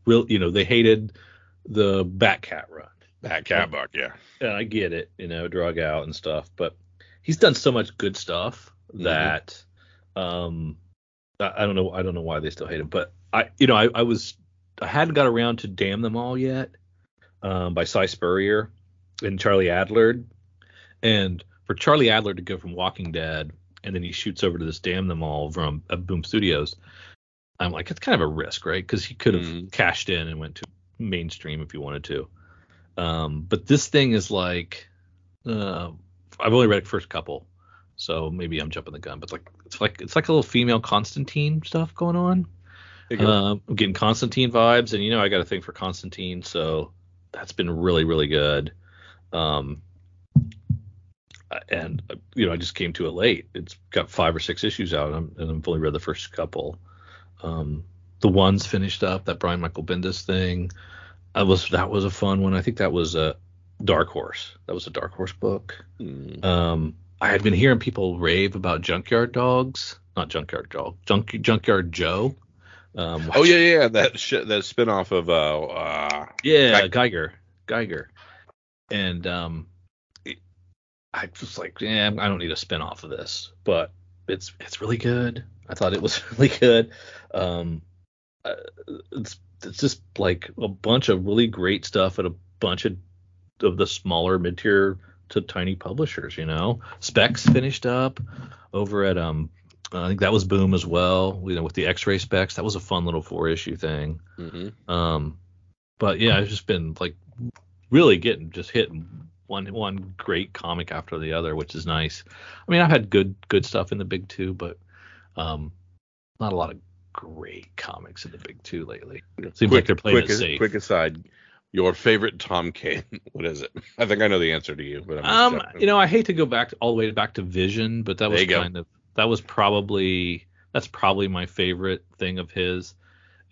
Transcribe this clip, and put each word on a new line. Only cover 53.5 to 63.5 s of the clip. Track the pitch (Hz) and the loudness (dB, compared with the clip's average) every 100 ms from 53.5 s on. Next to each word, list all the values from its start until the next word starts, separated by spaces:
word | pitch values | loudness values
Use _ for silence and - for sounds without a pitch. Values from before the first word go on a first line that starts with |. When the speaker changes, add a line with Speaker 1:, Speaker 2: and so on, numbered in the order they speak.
Speaker 1:
It's | - 80 - _ | -14 -14 -18 _
got | - 82 | -4 -2
five | - 82 | 0 0
or | 82 | 0
six | - 82 | -4 -2
issues | 107 - 90 | -4 -2 -2
out, | 76 73 | -2 -2
and, | 80 | -4
I'm, | 80 - | -6 -8
and | 80 | -6
I've | 80 82 | -4 -2
only | 80 | 0
read | 78 | 0
the | 73 | -2
first | - 73 - | -6 -8 -10
couple. | - 80 - 71 82 - - - - - - | -8 -6 -6 -8 -12 -20 -20 -20 -20 -20 -12
Um, | 82 80 73 76 - - - - | -8 -6 -6 -8 -10 -20 -20 2
The | 104 | 4
One's | 92 98 98 - | 6 6 4 0
finished | 101 95 - | -2 -2 -2
up, | 95 92 92 | -2 -2 -6
that | 82 | -4
Brian | 87 87 | -2 -2
Michael | 82 - | -4 -8
Bendis | 82 90 90 95 | -6 -4 -4 -6
thing. | - 92 92 90 90 - - - - - - | -4 -2 0 -2 -6 -10 -20 -20 -20 -20 -8
I | 95 | 0
was, | 95 92 - | 4 4 4
that | 90 92 | 0 0
was | 101 | 0
a | 95 | -2
fun | 92 101 98 | 0 0 2
one. | 95 | 2
I | 95 | 2
think | 92 - | 0 0
that | 92 | 0
was | 87 80 | 0 0
a | 80 78 - - | 0 -2 -4 -14